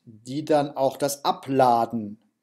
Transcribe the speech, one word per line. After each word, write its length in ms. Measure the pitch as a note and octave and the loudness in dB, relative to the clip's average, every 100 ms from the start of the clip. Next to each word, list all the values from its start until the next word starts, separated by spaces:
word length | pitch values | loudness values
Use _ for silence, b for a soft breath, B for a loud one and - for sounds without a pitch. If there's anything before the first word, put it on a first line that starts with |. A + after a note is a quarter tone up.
die 400 | - G#2+ B2 C#3+ | -20 -20 -12 -8
dann 320 | D3 D3+ C#3+ - | 0 0 0 -2
auch 220 | C3+ - | -2 0
das 260 | C#3+ - | -4 -4
Abladen 960 | - F#3 - C3+ B2+ A#2 A2+ A#2 G#2 G#2+ _ _ | -4 -4 -2 2 4 4 0 -4 -8 -14 _ _